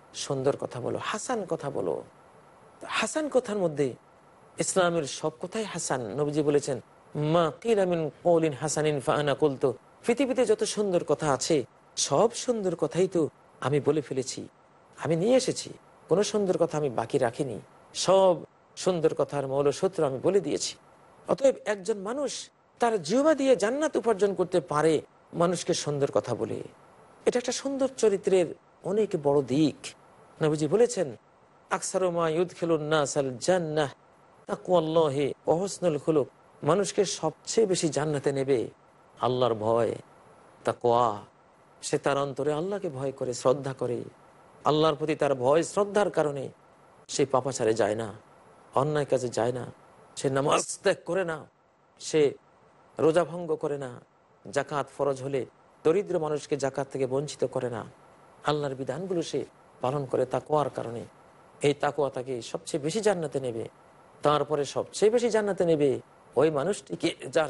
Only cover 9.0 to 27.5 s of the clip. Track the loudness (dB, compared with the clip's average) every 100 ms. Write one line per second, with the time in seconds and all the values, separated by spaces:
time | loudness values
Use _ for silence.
9 | 0 0 0 2 2 2 -2 -2 -10 _
10 | -2 0 2 2 2 2 0 -2 0 0
11 | 0 0 2 0 2 0 0 _ _ -6
12 | 0 4 2 2 -4 -2 -2 -2 -2 0
13 | 0 2 -2 -4 _ -6 0 2 2 0
14 | 0 -4 -4 -8 -12 _ _ _ _ -8
15 | -2 0 4 2 2 -4 -8 -16 _ _
16 | 0 2 2 0 0 2 0 0 -2 -2
17 | -2 0 0 0 -6 -6 -12 -20 -14 -4
18 | 4 6 6 2 -4 _ _ -4 -2 0
19 | 0 0 -2 -2 -2 0 0 0 -2 0
20 | -2 0 0 2 0 -4 -6 -10 _ _
21 | _ -18 -4 2 2 2 -4 -4 -4 -6
22 | -4 -4 -6 -6 -12 _ _ _ 0 0
23 | 0 2 4 4 4 4 2 0 0 0
24 | 0 2 2 2 0 0 0 2 2 2
25 | -2 _ _ 0 0 0 -2 -2 -2 -2
26 | 0 0 -2 -4 -4 -6 -12 -18 -20 -20
27 | -20 -4 -2 0 -2